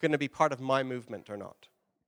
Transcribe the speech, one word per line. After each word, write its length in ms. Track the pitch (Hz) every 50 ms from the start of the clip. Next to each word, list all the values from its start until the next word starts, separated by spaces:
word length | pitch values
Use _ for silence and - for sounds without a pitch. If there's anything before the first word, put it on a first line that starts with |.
gonna 180 | - 156 151 143
be 100 | 143 135
part 240 | - - 160 151 139
of 80 | 123
my 220 | 131 131 135 135 135
movement 480 | 131 127 123 113 - 113 95 - -
or 60 | 104
not?" 320 | 101 95 92 - _ _ _ _ _ _ _ _ _ _